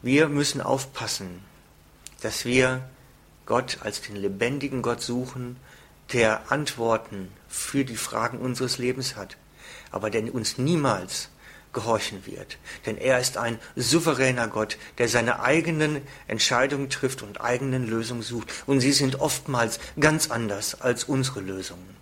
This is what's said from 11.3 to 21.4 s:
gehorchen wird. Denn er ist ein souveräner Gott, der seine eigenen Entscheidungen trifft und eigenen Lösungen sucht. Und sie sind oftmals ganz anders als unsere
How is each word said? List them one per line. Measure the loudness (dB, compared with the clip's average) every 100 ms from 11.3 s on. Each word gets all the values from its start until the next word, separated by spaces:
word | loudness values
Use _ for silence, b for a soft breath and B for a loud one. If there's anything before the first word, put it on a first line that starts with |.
| B B B B
gehorchen | -6 0 0 0 -8 -12
wird. | -12 -12 -16 B B -8
Denn | -2
er | 2 4
ist | 2 -2
ein | -2 -4 B -4
souveräner | 2 4 4 4 4 4 0
Gott, | 0 -2 -2 B 0
der | 4
seine | 4 4 2
eigenen | 4 4 4 2 2 0 -6 B B
Entscheidungen | 0 2 4 4 2 -4
trifft | -2 -2 -2
und | -10 -6
eigenen | -2 0 0 0 0
Lösungen | 0 -2 -4
sucht. | -4 -6 -6 B 2
Und | 4
sie | 6
sind | 4 2 2
oftmals | 0 0 -2 0 0 0 B 4
ganz | 4 4 0
anders | -2 -2 -2 -4 -2
als | 0 0
unsere | 0 0 0 -2